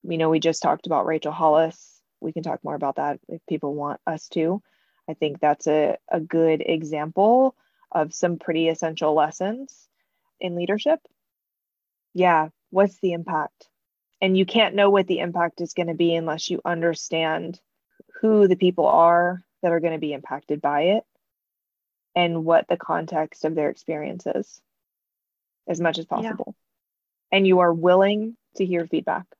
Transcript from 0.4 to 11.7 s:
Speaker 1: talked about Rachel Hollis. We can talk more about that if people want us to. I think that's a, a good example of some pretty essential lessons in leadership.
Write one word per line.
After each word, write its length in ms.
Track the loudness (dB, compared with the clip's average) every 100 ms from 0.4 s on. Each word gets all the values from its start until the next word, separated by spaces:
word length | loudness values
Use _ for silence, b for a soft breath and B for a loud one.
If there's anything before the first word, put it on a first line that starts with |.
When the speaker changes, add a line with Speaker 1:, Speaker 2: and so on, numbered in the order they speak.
| 2 0
Speaker 1:
talked 240 | -2 -2 -2
about 180 | -2 -2
Rachel 260 | -4 -6
Hollis. 680 | 0 2 4 2 -4 -20 _ _ _
We 120 | -10
can 80 | -8
talk 220 | -8 -8
more 100 | -8
about 220 | -6 -6 -4
that 240 | -6 -6 -12
if 120 | -16 -8
people 280 | -6 -6 -6
want 260 | -8 -6 -6
us 200 | -8 -6
to. 340 | -2 -2 -2 _ _ _ _ -14
I 60 |
think 260 | -4 -4 0
that's 280 | 0 0 0
a, 300 | 2 2 -2 -4
a 80 | -6
good 440 | -2 2 2 2 0
example 880 | -2 -4 -6 -4 2 4 4 2 _ _ _ _
of 200 | -4 -4
some 280 | -2 -2 -2
pretty 280 | -4 0 0
essential 460 | 0 -6 -2 0
lessons 760 | 2 0 -2 -6 -6 -12 _ _ _ _ _ _ _
in 160 | -8 -6
leadership. 440 | -4 -2 0 -2 _ _ _ _ _ _ _